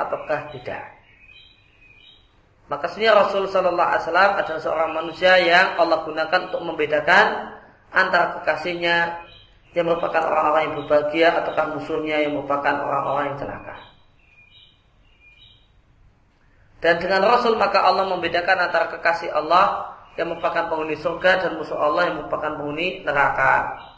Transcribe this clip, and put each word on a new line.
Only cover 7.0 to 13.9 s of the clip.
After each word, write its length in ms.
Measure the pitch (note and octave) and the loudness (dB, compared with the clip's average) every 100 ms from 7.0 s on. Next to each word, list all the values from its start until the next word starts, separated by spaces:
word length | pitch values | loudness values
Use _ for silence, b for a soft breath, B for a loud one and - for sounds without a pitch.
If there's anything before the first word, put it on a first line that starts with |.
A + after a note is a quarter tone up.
| E3 F#3+ G#3+ G#3 A3 - - _ _ | 4 6 4 0 -8 -14 -20 _ _
antara 480 | F3 F#3 F3 D#3+ - | 0 2 2 0 -2
kekasihnya 560 | - D3+ F3+ F3 E3+ E3+ E3+ - - - - _ _ | -4 -4 -4 -4 0 0 -2 -6 -14 -20 -20 _ _
yang 160 | E3+ E3+ | -2 0
merupakan 360 | E3+ E3+ D#3+ | 0 -2 -2
orang-orang 380 | E3 D3+ D3+ D#3 D3+ | 0 0 2 2 0
yang 60 | D3 | -4
berbahagia 440 | C#3+ D3 D3 E3 E3 D3+ | 0 0 2 2 4 2
ataukah 240 | C#3 C#3 D3+ D3 | -2 -2 -4 -4
musuhnya 460 | C#3+ D#3 D#3 D3+ | -6 -4 -2 -2
yang 160 | D3 C#3 | -2 -2
merupakan 360 | - C#3 C#3 C#3+ | -2 -2 0 -2
orang-orang 540 | C3 C#3 C3 C#3 C#3 | -2 -2 -2 -2 -4
yang 40 | B2+ | -6
celaka. 360 | G#2+ - - - - | -10 -12 -14 -18 -20